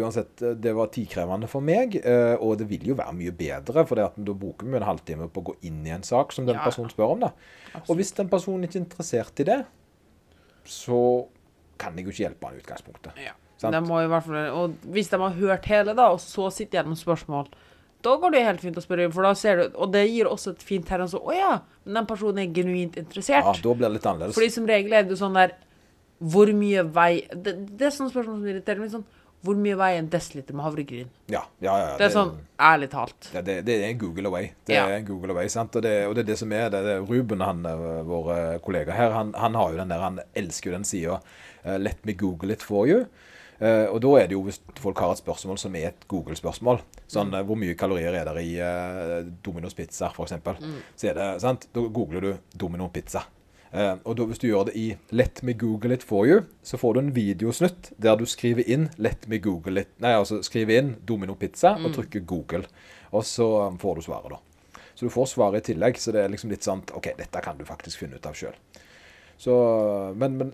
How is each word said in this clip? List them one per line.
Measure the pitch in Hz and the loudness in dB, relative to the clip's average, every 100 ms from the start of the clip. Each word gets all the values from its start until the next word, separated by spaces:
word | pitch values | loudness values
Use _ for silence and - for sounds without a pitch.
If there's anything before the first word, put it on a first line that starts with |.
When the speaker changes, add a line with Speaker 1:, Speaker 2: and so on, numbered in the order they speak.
Speaker 1:
uansett, | 113 110 104 - | 0 -2 -6 -4
eh, | 120 | -4
det | 117 113 110 | -2 0 0
var | 110 | 0
tidkrevende | - 104 - 87 98 110 | -2 -6 -4 -2 -4 -4
for | 139 | -2
meg, | 143 190 254 185 | 2 2 2 0
eh, | 120 123 120 117 | 4 6 6 4
og | 110 107 | 2 0
det | 110 | -2
vil | 101 87 | -4 -2
jo | |
være | 135 - 87 | -2 -4 -6
mye | 87 | -6
bedre, | 85 78 69 71 135 | -4 -6 -6 0 2
for | 160 113 | 4 2
det | |
at | 98 - | 0 -2
da | 101 | -6
bruker | 98 95 - 110 | -6 -8 -10 -4
vi | 131 | -2
en | 101 | -2
halvtime | 82 - 78 82 | -4 -6 -8 -8
på | 95 | -8
å | 85 | -10
gå | - | -10
inn | 85 78 78 | -10 -8 -6
i | |
en | 85 | -8
sak | 101 120 147 | 0 2 2
som | - 127 | 0 -2
den | |
Speaker 2:
Ja. | 113 | 0
Speaker 1:
personen | 147 120 113 | 0 -2 -4
spør | - 110 | 0 2
om | 190 | 2
da. | 226 - - - - | -2 -4 -18 -20 -20
Speaker 2:
Absolutt. | - - | -10 -2
Speaker 1:
Og | 165 | -2
hvis | 196 | -2
den | - 196 | -4 0
personen | 190 185 185 | 0 0 -4
ikke | 180 185 | -4 -6
er | 170 | -8
interessert | - 170 117 107 - | -8 -4 -4 -2 -2
i | |
det, | - 254 247 _ _ _ _ _ _ _ _ _ | 0 0 -2 _ _ _ _ _ _ _ _ _
så | - - - 120 123 123 123 _ _ _ _ - | -20 -12 0 2 4 2 -2 _ _ _ _ -14
kan | 104 85 | -12 -10
jeg | 92 | -8
jo | |
ikke | 98 92 | -4 -4
hjelpe | - 65 | -6 -14
han | 65 | -14
i | |
utgangspunktet. | - - - - - - | -16 -16 -18 -20 -20 -16
Speaker 2:
Ja. | 131 - _ _ | -16 -16 _ _
Speaker 1:
Sant? | 113 | -2
Speaker 2:
De | 160 170 | 0 0
må | 165 | 0
i | 165 | 2
hvert | 165 160 | 0 -2
fall, | 151 151 | -4 -4
og | 143 175 156 - | -2 -4 -4 -6
hvis | 196 202 | -2 0
de | 185 | 0
har | 190 175 | 0 0
hørt | 196 185 - | 2 0 2
hele | 208 208 220 | 2 4 6
da, | 240 | 6
og | 180 | 6
så | - - 190 | 0 -4 -4
sitter | 190 208 180 | -4 -4 -2
igjen | 151 | -2
med | 160 | -2
spørsmål, | - 160 - 143 143 - _ _ _ _ | -2 -2 -2 -6 -6 -10 _ _ _ _
da | 233 277 | 2 4
går | 359 | 6
det | 302 | 6
helt | 233 175 | 4 2
fint | 180 170 | -4 -8
å | |
spørre, | - 175 175 | -2 0 2
for | 170 | 4
da | 190 196 | 4 4
ser | 214 180 | 4 4
du, | - - | 4 0
og | 196 | 2
det | 196 202 | 4 4
gir | 233 226 | 4 2
også | 208 - | 0 -4
et | 170 - | -10 -4
fint | 196 | -4
tegn, | 165 190 180 | -2 -4 -2
altså, | 180 | -4
«Å | - | -2
ja, | 339 381 233 - _ - | 0 2 2 -2 _ -6
men | 214 | -4
den | 220 | -2
personen | 220 214 196 | -2 0 0
er | 190 | 0
genuint | 165 180 180 175 175 | 0 0 0 -2 -6
interessert.» | 165 - 190 - 196 | -10 -6 2 4 4
Speaker 1:
Ja, | |
da | 196 117 | 4 2
blir | 120 113 | 2 2
det | 107 | 2
litt | 107 | 0
annerledes. | 87 80 - | 0 -2 2
Speaker 2:
Fordi | 226 | 2
som | 233 226 | 2 2
regel | 214 202 | 2 4
er | 220 196 | 4 4
det | 185 | 2
sånn | 196 190 | 2 6
der, | 185 - _ _ _ _ _ - | 4 4 _ _ _ _ _ -8
«Hvor | 165 175 214 | 2 6 8
mye | 208 208 196 | 6 4 4
vei», | 165 165 170 175 - | 2 6 6 4 0
det, | 175 196 175 202 202 | -8 -6 -6 -8 0
det | 277 | 0
er | |
sånne | 285 269 | 0 -4
spørsmål | 254 226 214 | -4 -4 -4
som | 208 | -4
irriterer | 190 190 202 | -4 -4 -4
meg, | 220 | -4
sånn, | 226 202 _ _ _ | -8 -12 _ _ _
«Hvor | 175 202 | -2 0
mye | 208 190 | 2 2
veier | 190 175 | 2 2
en | 160 | 0
desiliter | 170 - 143 135 143 | -2 -4 -12 -10 -6
med | 156 | -4
havregryn?» | 151 139 120 123 - - | -4 -6 -10 -14 -16 -6
Speaker 1:
Ja, | 107 - _ | -6 -6 _
ja, | 95 | 0
ja, | 98 | 2
ja, | 82 69 | 0 2
Speaker 2:
Det | |
er | 202 | 2
Speaker 1:
det | 208 | 4
Speaker 2:
sånn, | 185 78 - - | 2 -2 -12 4
ærlig | 151 156 139 | 6 6 2
talt. | 143 120 - - | -4 -8 -8 -12
Speaker 1:
Ja, | 90 | -6
det, | 90 92 | -4 -2
det | 104 113 | 0 0
er | 101 | 0
en | 117 | -2
Google | 98 82 98 | -6 -4 -4
away. | 90 101 - - | -4 -6 -8 0
Det | 139 | 2
Speaker 2:
Ja. | 107 | 2
Speaker 1:
er | 101 | -2
en | 104 | -4
Google | 95 92 | -6 -4
away, | 90 98 | -2 -2
sant? | 113 113 117 | -2 -2 0
Og | |
det, | 110 104 101 | 2 2 2
og | |
det | 110 107 | 0 0
er | |
det | 107 | -2
som | 110 | -2
er, | 107 113 | -2 0
det, | 98 | 0
det | 101 95 | 0 -2
er | 98 | 0
Ruben, | 120 120 104 | 0 0 0
han, | 95 87 | -2 -2
eh, | 85 80 82 82 | -4 -4 -4 -6
vår, | 80 85 82 85 | -4 -4 -2 -2
eh, | 82 85 | -2 -4
kollega | - 90 76 | -4 -4 -2
her, | 107 120 110 | 2 2 2
han, | 107 | -4
han | - 113 | -2 0
har | 113 95 | 2 0
jo | 82 | 0
den | 95 | -4
der, | 85 | -4
han | 92 92 - - | -4 -6 -8 -8
elsker | 92 - 95 | -8 -8 -6
jo | 90 | -6
den | |
siden, | 101 98 80 95 - - - - | -4 -4 -4 -4 -8 -20 -20 -14
eh, | 85 95 | -6 -4
«Let | 101 - | -4 -4
me | 107 | -6
Google | 98 98 85 95 | -2 -2 -2 -4
it | 110 | -4
for | - 101 117 | 0 2 6
you». | 214 247 - - - - - | 4 2 -6 -20 -20 -20 -2
Eh, | 110 110 107 | 4 4 4
og | 110 | 2
da | 127 139 | 6 8
er | 92 | 8
det | |
jo, | 95 | 2
hvis | 95 - - - | -4 -8 -14 -8
folk | 101 92 | -4 0
har | 92 | 0
et | 95 | 0
spørsmål | - - 95 98 | -4 -8 -8 -8
som | 101 87 | -8 -6
er | 78 | -6
et | - - | -6 -8
Google-spørsmål, | 95 78 80 85 - 120 120 - - - | -6 -6 -8 -8 -2 0 0 -2 -20 -6
sånn, | 107 101 | -2 -2
Speaker 2:
Mm. | 95 | -2
Speaker 1:
eh, | |
«Hvor | 98 110 | -2 -2
mye | 95 85 | -2 -2
kalorier | 95 92 85 | 0 0 0
er | 90 | -2
der | 78 78 | -4 -4
i, | 85 85 | -6 -4
eh, | 87 87 90 92 85 85 87 87 | -4 -4 -6 -6 -6 -6 -6 -12
Domino's | - 85 87 - | -10 -10 -10 -10
pizza», | 85 - 87 | -12 -6 -6
for | - 82 | -6 -8
eksempel? | 85 - - | -8 -8 -8
Speaker 2:
Mm. | 156 147 - - | -10 -12 -16 -6
Speaker 1:
Så | 104 | -4
er | |
det, | 80 98 90 | -2 -4 -2
sant? | 113 127 - | -2 -2 -4
Da | 120 | -4
googler | 117 110 90 85 | -4 -2 -4 -2
du | 98 92 - - | -4 -4 -10 -8
Domino | 90 87 90 | -6 -4 -6
pizza. | - - - - _ _ _ _ | -8 -8 -8 -8 _ _ _ _
Eh, | - 101 92 | -2 0 0
og | - 117 | -4 -2
da, | |
hvis | 113 117 | -2 -2
du | 123 | 2
gjør | 101 104 | 2 2
det | 110 | -2
i | 113 104 - | -4 -6 -4
«Let | 113 120 - | -2 -2 -4
me | 127 | -6
Google | 117 117 110 120 | -4 -2 -2 -2
it | 123 | -4
for | - 101 113 | -2 2 4
you», | 196 170 _ | 4 2 _
så | - 123 | -12 -4
får | 120 | 0
du | 117 | 0
en | 143 | 0
videosnutt | 123 101 92 110 117 175 180 - - | 0 -2 -2 -2 0 -2 -2 -12 -2
der | 107 110 | 2 4
du | 120 | 2
skriver | - 120 117 113 | -2 0 0 2
inn | 131 160 - | 0 0 -2
«Let | 107 - - | -4 -4 -6
me | 107 | -4
Google | 104 90 85 95 | -2 -4 -2 -4
it», | 98 - | -4 -2
nei, | 120 | 2
altså | 113 101 107 | 4 2 -2
skriver | 90 120 110 113 | -4 -2 4 4
inn | 139 117 - | 4 -2 -4
Domino | 110 95 | -4 -4
pizza | 95 - - 175 | -6 -8 4 4
og | 196 160 | 4 0
Speaker 2:
Mm. | |
Speaker 1:
trykker | 143 107 104 87 | -4 -6 -8 -6
Google, | 87 69 85 95 - - - - | -6 -4 -6 -6 -14 -20 -20 -4
og | 104 | -2
så, | 110 - 113 107 101 | -2 0 2 4 2
um, | 90 | -2
får | 101 | -4
du | 82 | -4
svaret | 82 60 - | -6 -10 -10
da. | 71 _ _ _ - - - | -16 _ _ _ -20 -20 -8
Så | 123 | -4
du | |
får | 120 131 | 0 0
svaret | - 104 104 - | 2 2 2 -2
i | |
tillegg, | 110 107 127 | 0 2 0
så | - | 0
det | 107 | 0
er | 98 | 0
liksom | 101 113 | -2 -6
litt | 98 | -6
sånn, | - 95 - | -4 -4 -6
«OK, | - - - | -10 -8 -8
dette | - 90 | -8 -8
kan | 90 73 | -8 -10
du | |
faktisk | - 80 - - | -12 -14 -14 -12
finne | 78 64 | -12 -10
ut | 76 | -12
av | |
selv.» | 76 - - _ - - - - - - - | -10 -12 -12 _ -20 -20 -20 -20 -20 -20 -6
Så, | - 123 120 113 107 101 98 | 4 6 6 6 4 0 -2
men, | 98 135 131 | -2 0 0
men | 135 | -4